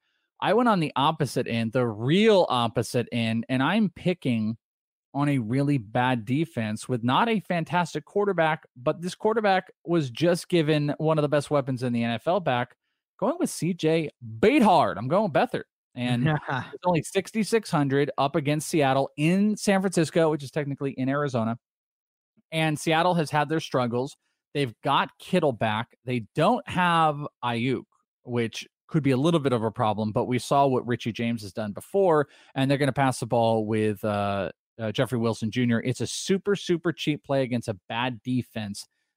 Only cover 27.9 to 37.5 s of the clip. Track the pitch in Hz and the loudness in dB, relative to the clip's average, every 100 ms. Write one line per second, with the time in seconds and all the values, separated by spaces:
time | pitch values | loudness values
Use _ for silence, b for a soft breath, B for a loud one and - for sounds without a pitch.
27.9 | _ _ _ 131 120 113 - - _ _ | _ _ _ -6 -4 -4 -6 -16 _ _
28.9 | 165 139 127 156 170 135 120 110 113 110 | 0 2 2 2 2 2 0 -2 0 -2
29.9 | 104 107 113 104 123 - 143 143 123 110 | 0 -2 -2 -2 -2 0 2 4 2 -2
30.9 | 117 120 104 117 117 101 - 107 92 - | -4 -4 -4 -4 -4 -8 -8 -8 -10 -4
31.9 | 196 190 151 143 b b 135 135 139 143 | 0 4 2 0 b b -2 0 2 0
32.9 | 143 135 - 117 123 113 113 107 110 107 | 2 0 0 -2 2 2 2 0 0 0
33.9 | 104 110 104 101 101 87 - _ - 110 | -2 -2 -2 -2 -2 -4 -8 _ -8 -6
34.9 | 107 120 120 113 110 110 127 123 113 127 | -2 -2 0 -2 -2 -4 0 0 0 -2
35.9 | 123 113 - - 190 202 190 - 170 175 | -4 -6 -6 -2 -2 0 -2 -2 -2 -2
36.9 | - - 147 - 135 127 | -4 -4 -4 -2 -2 0